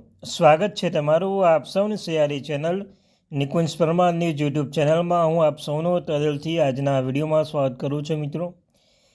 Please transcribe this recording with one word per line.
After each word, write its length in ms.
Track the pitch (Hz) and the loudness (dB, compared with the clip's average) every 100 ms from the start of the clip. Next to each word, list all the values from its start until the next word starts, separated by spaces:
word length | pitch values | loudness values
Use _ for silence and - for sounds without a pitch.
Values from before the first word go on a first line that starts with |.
| - _ | -10 _
સ્વાગત 500 | - - 160 156 202 | -12 4 6 6 2
છે 160 | - 175 | -2 -2
તમારું 600 | 160 147 160 190 196 180 | -2 2 0 0 2 4
આપ 140 | 160 | 2
સૌની 340 | - 190 208 208 | 0 -2 -2 -4
સયારી 420 | - 160 147 143 | -4 0 0 -2
ચેનલ 460 | 123 143 160 185 202 _ _ _ _ | -6 -4 -2 -4 -8 _ _ _ _
નિકુંજ 460 | 143 139 170 165 - | -4 -2 0 -2 0
પરમાર 360 | 160 175 180 | 0 4 2
ન્યૂઝ 280 | 170 170 147 | 2 -2 0
YouTube 280 | 147 147 135 | -2 0 -2
ચેનલમાં. 580 | 160 147 160 175 175 160 | 0 2 2 2 2 2
હું 180 | 165 156 | 4 2
આપ 140 | 147 | 0
સૌનો 400 | - 147 170 175 | -6 -4 0 -2
તહેદિલથી 600 | 147 147 151 147 160 165 | 0 0 0 -2 -4 2
આજના 400 | 143 127 139 135 | 2 2 0 0
વીડિયોમાં 440 | 131 135 156 156 | 0 -2 0 0
સ્વાગત 360 | 156 151 135 123 | 0 0 -2 -2
કરું 240 | 143 147 | -4 -4
છું 140 | 147 156 | -4 -4
મિત્રો. 360 | 147 151 175 - _ _ _ _ _ | -4 -6 -8 -10 _ _ _ _ _